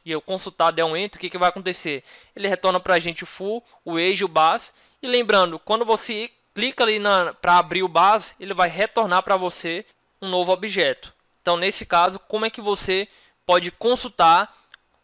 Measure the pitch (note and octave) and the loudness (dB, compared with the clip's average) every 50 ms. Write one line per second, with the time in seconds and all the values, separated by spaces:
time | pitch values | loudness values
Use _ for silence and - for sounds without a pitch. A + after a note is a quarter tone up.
0 | _ E3 D#3+ D3+ - - F#3+ F#3+ - F#3 - - E3 E3 E3 D#3+ E3 D#3+ D#3 E3+ | _ -8 -8 -8 -6 -8 -8 -8 -10 -10 -4 0 0 0 2 0 0 0 -2 -4
1 | G3+ G3+ - - F3 F3 - F3+ F3+ F3 F3 G3 F3+ F#3 F3 - - E3 C#3+ C3+ | -6 -8 -10 -12 -12 -12 -4 0 0 0 0 -2 -4 -6 -6 -6 -6 -8 -8 -8
2 | - - - - _ _ _ - G3 G3 G3 - - F#3 F3+ F3+ F3+ - F#3 E3+ | -10 -14 -20 -20 _ _ _ -6 -4 -4 -2 0 0 0 0 0 0 0 0 0
3 | E3 E3+ D#3+ - F3+ - - - F#3 G3+ A3 A#3+ - _ _ _ _ E3+ E3+ E3 | 0 -2 -8 -10 -14 -16 -14 -10 -8 -8 -8 -8 -10 _ _ _ _ -6 -4 0
4 | E3+ F#3 G3 F3+ G3+ F#3 D#3+ D#3+ D#3 E3 F#3+ A#3 - - - _ _ _ _ _ | 0 0 0 0 -2 -2 2 2 4 4 2 0 -4 -10 -18 _ _ _ _ _
5 | - B3+ B3 B3 A#3+ G#3 G#3 G3 F#3 E3+ E3 D#3 - - G#3 A3+ A#3 A3 A3+ G#3 | -4 -2 0 0 2 2 4 4 4 2 0 -6 -4 -4 -2 -2 0 0 0 0
6 | - - A3+ G#3 A3+ A#3+ _ _ _ _ _ G3+ A3 C4 C4+ - B3 A3 G#3+ G#3+ | -2 -4 -8 -8 -8 -10 _ _ _ _ _ -4 -4 -4 -2 0 0 0 0 0
7 | G3+ G#3 G3 F#3+ F3 D#3 - - - F3 F3 F3+ E3+ D#3 F3 F#3 F#3 F3+ D#3+ E3 | 2 2 2 2 2 0 -4 -2 2 4 4 4 4 2 -2 -2 -2 0 2 4
8 | F3+ G3 G#3+ G#3+ - - - - F#3 G3 F#3+ E3+ F3+ E3+ D#3 F3+ G#3 A3+ - A#3+ | 6 6 4 4 0 -6 -14 -14 -12 -6 -2 0 0 0 0 -2 -4 -2 0 -2
9 | A3 F#3 F3+ F#3 - - G3+ F#3+ F#3 F3+ - - - E3 E3 F#3 A3 _ _ _ | 0 2 0 0 2 2 0 0 0 -4 -6 -6 -8 -8 -8 -8 -10 _ _ _
10 | _ _ _ _ G3 F#3+ F#3 F3+ F3 F3+ F#3 F#3 G3 G#3+ F#3 F#3+ D#3+ C#3 B2+ - | _ _ _ _ -8 -4 -2 -2 0 0 0 0 -2 -4 -2 0 0 0 0 -4
11 | - - - _ _ _ _ _ _ F3 E3+ E3+ F3+ F#3+ - - - - F3+ E3+ | -8 -18 -20 _ _ _ _ _ _ -2 0 0 0 -2 -2 -4 -4 0 2 2
12 | F3 F#3+ F#3+ G3 - - - G#3+ A3 A3 - - G#3+ G#3 G3+ - - - F#3 F#3+ | 2 2 0 -6 -10 -8 -6 -4 -4 -4 -6 -6 -4 -4 -4 -2 -2 -2 -2 -2
13 | G3+ - _ _ _ _ _ _ _ - F3 F3+ F3 F3 - _ - A#3 B3 A#3+ | -4 -6 _ _ _ _ _ _ _ 2 2 2 2 -2 -6 _ -2 -2 -2 -2
14 | - A#3+ - - E3+ E3 E3 F3+ G#3 - - _ _ _ - _ _ _ _ _ | -4 -6 0 2 4 6 6 6 4 0 -6 _ _ _ -20 _ _ _ _ _